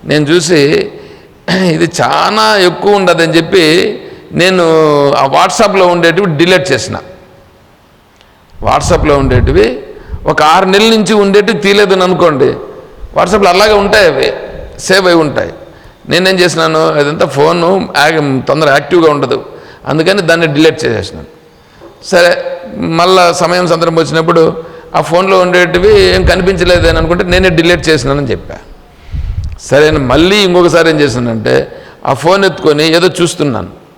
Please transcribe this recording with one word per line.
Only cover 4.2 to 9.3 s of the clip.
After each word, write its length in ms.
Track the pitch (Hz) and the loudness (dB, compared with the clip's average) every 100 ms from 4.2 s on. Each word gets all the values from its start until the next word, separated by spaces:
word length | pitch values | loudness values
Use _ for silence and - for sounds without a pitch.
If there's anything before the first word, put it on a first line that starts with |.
| - | -10
నేను 320 | 147 180 185 165 160 156 147 143 | -2 0 2 2 2 4 2 2
ఆ 160 | 139 135 | 2 0
WhatsApp-లో 600 | 147 185 180 208 190 180 | 2 0 0 0 2 2
ఉండేటివి 480 | 175 170 165 202 143 | 2 0 0 -2 0
డిలీట్ 340 | 175 180 - | 2 2 0
చేసిన. 260 | 123 - - - - - - - _ _ _ _ _ _ _ _ _ _ - | -4 -4 -12 -14 -20 -20 -20 -20 _ _ _ _ _ _ _ _ _ _ -8
WhatsApp-లో 540 | 107 135 - 170 151 143 | -2 -2 0 -2 0 0
ఉండేటివి 600 | 135 | 2